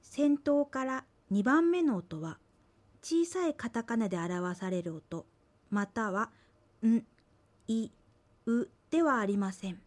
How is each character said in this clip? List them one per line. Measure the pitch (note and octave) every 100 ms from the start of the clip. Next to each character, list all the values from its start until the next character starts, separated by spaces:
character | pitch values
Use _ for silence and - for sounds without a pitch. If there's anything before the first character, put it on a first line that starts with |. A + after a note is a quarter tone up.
先 | - - D4 C#4+
頭 | - C#4+ C#4+
か | C4 C4
ら | C4 - _ _
二 | G3
番 | G#3 D4+ E4+
目 | F4+
の | D#4+ G3
音 | E3+ D#3+
は、 | D#3+ - _ _ _ _ _ _
小 | - E4 E4+
さ | F#4 E4+
い |
カ | D4 A#3
タ | A#3
カ | A#3 A3+
ナ | G#3
で | F3+
表 | E3+ F3+ F3+ F3+
さ | F#3+
れ | F3+
る | F3 D#3+
音、 | _ E3+ - _ _ _ _
ま | G3+ G3+
た | - A3
は、 | F#3+ A3 _ _ _ _ _ A3+
ん、 | A3+ - _ _ _ _ _ -
い、 | A3+ A3 _ _ _ _ _ -
う | A#3 - _ _
で | D#4+
は | D#4+ B3
あ | G3
り | G3+
ま | G3
せ | F#3 F#3+
ん。 | F3